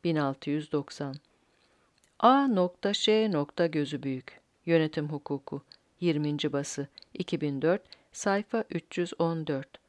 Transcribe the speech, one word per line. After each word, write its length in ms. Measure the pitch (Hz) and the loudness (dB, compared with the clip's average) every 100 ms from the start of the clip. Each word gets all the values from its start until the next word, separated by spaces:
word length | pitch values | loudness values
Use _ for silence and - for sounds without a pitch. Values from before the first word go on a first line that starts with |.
bin 120 | 170 | 0
altı 340 | 156 139 135 - | 0 0 -4 -4
yüz 220 | 147 147 | -4 -2
doksan. 440 | 147 139 - 143 139 _ _ _ _ _ _ _ _ _ _ | -4 -4 -10 -10 -10 _ _ _ _ _ _ _ _ _ _
A 280 | 233 277 277 196 180 - 202 | 6 6 4 2 2 0 -2
Ş 380 | 208 - 214 220 160 143 - 170 | 0 4 4 4 0 -2 0 0
Gözü 320 | 156 147 147 | 2 -2 -4
Büyük. 360 | 139 127 - - _ _ | -6 -6 -10 -20 _ _
Yönetim 440 | - 165 156 160 147 | 2 2 2 -2 -4
hukuku. 520 | 147 - 143 - 143 _ - _ _ | -8 -6 -8 -6 -12 _ -20 _ _
Yirminci 540 | 175 151 147 147 147 | 0 0 0 -2 -2
bası. 340 | 143 143 - 143 - - | -2 -4 -8 -10 -12 -18
İki 280 | - - 156 | -10 -6 -2
bin 200 | 147 139 | -2 0
dört. 200 | 156 202 _ - _ | 0 0 _ -20 _
Sayfa 520 | - 202 196 - 226 - | -6 -2 -2 -2 -4 -4
üç 280 | 160 _ - | -8 _ -6
yüz 160 | 170 - | -4 -2
on 280 | 165 165 156 | -2 -2 -2
dört. 220 | 135 139 - | -4 -6 -20